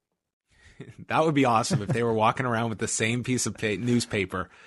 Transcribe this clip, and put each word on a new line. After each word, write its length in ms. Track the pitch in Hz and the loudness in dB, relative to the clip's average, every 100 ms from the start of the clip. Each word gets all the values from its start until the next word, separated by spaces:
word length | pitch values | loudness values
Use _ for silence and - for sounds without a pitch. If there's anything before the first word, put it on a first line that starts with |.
| _ _ _ _ _ _ - - | _ _ _ _ _ _ -20 -20
<laughs> 60 | 127 - - | -20 -18 -4
That 180 | 117 160 | 0 2
would 80 | |
be 120 | 143 131 | 4 4
awesome 360 | 113 117 - | 4 2 -2
if 80 | 98 | 0
they 140 | 120 | 0
were 100 | 117 | 0
walking 320 | 110 110 - 127 | 2 2 2 0
around 240 | 113 117 | 0 -2
with 100 | 107 | -4
the 80 | 110 | -4
same 340 | - 110 123 | -2 0 -2
piece 240 | 117 123 113 | -2 -2 -2
of 100 | 92 | -4
pa-, 200 | 110 98 | -4 -2
newspaper 720 | 120 120 - 107 95 92 90 - | 0 0 0 -4 -2 -4 -8 -12